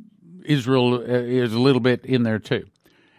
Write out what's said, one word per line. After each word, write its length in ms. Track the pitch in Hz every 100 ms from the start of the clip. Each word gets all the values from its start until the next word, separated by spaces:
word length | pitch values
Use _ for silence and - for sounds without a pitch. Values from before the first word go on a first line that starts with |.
| - _ 170 180
Israel, 500 | - 143 117 131 123
uh, 40 | 123
is 500 | 117 123 120 127 120
a 80 | 113
little 200 | 135 127
bit 240 | 123 120
in 180 | - 127
there 160 | 117 107
too. 280 | - 113 - _ _ _ _